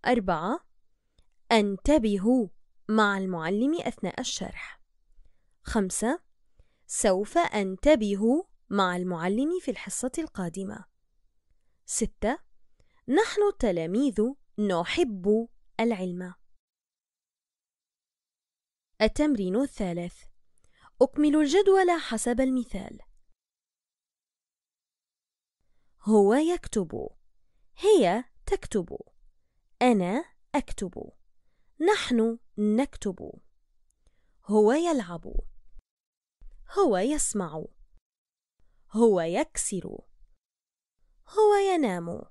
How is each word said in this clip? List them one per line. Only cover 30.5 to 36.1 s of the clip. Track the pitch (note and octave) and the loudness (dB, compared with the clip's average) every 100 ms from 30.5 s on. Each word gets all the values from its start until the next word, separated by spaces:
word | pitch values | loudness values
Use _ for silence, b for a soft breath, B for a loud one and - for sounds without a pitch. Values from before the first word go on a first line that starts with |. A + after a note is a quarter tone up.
أكتب. | D4 - - F#3 - - _ _ _ _ _ _ _ | -6 -4 -8 -8 -10 -16 _ _ _ _ _ _ _
نحن | D#4+ G#4 - A#3+ A3+ A3+ - - | 0 0 0 0 0 -2 -12 -2
نكتب. | G#3 G#3+ C#4+ - G#3 F3+ D2+ - _ _ _ _ _ _ _ _ _ _ | 0 2 0 -4 -8 -8 -14 -18 _ _ _ _ _ _ _ _ _ _
هو | - G#3+ G#3+ | 0 4 4
يلعب. | C#4 F4 D4 F3 E3+ - - - - - - _ _ _ | 4 2 -2 -4 -12 -4 -4 -4 -14 -18 -20 _ _ _